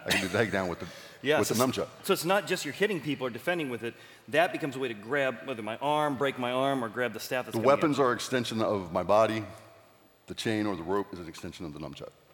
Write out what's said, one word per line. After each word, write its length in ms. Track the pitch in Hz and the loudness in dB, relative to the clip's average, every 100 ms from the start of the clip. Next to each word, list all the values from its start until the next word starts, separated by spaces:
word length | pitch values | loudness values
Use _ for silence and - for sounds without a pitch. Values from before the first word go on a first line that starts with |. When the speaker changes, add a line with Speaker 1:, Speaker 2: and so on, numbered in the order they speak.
Speaker 1:
I 60 | - | -2
can 120 | - | 0
do 40 | 95 | 2
the 100 | 104 | 2
takedown 300 | 110 95 90 | 2 0 -2
with 120 | 82 | -4
the, 60 | 85 - - - | -8 -14 -18 -6
Speaker 2:
Yeah, 160 | 135 151 | 0 2
Speaker 1:
with 80 | - | 2
Speaker 2:
so 80 | |
Speaker 1:
the 80 | 117 | 2
Speaker 2:
it's, 160 | 131 104 | 2 2
Speaker 1:
nunchuck. 80 | 80 - | -4 -4
Speaker 2:
so 100 | - | 0
it's 120 | 180 | 0
not 240 | 160 202 160 | 2 0 0
just 160 | 180 | -2
you're 100 | 147 | -4
hitting 260 | - 202 180 | -2 0 0
people 280 | 127 123 127 | -2 -4 -4
or 20 | |
defending 400 | 113 175 175 139 | -4 -2 -2 -2
with 140 | 117 | -4
it. 100 | 117 - - - - | -6 -10 -16 -20 -2
That 240 | 143 180 | 2 2
becomes 240 | 165 151 | 0 -4
a 60 | 131 | -4
way 80 | 131 | -4
to 60 | |
grab, 420 | 104 107 143 131 117 | -6 -2 0 0 -2
whether 180 | 135 117 | -6 -6
my 140 | 107 117 | -6 -4
arm, 400 | 143 151 151 127 | 0 2 2 2
break 200 | 139 123 | 0 0
my 140 | 123 | 0
arm, 320 | 127 139 135 | 2 2 0
or 60 | 113 | -2
grab 240 | 110 120 | -2 -2
the 80 | 107 | -4
staff 240 | - 127 | -4 -4
that's 80 | 117 | -2
Speaker 1:
The 60 | 113 | 2
Speaker 2:
coming 80 | 123 | 6
at 60 | 143 | 6
Speaker 1:
weapons 220 | 165 135 | 6 4
Speaker 2:
me. 60 | |
Speaker 1:
are 60 | 127 | 4
an 60 | 113 | 4
extension 440 | - 127 117 110 | 0 -2 0 0
of 300 | 95 101 87 | 2 2 0
my 120 | 92 | 0
body. 400 | 90 104 110 110 101 - - - - _ _ _ - | 4 6 6 2 -6 -12 -20 -20 -20 _ _ _ -12
The 80 | |
chain 320 | 90 120 107 107 | -4 0 0 0
or 80 | |
the 80 | 87 | -2
rope 300 | 82 101 98 | 0 -2 -2
is 80 | 90 | -8
an 80 | 82 | -12
extension 360 | - 92 - | -12 -12 -10
of 80 | 82 | -10
the 60 | 73 | -10
nunchuck. 320 | 69 73 - - _ | -12 -12 -16 -18 _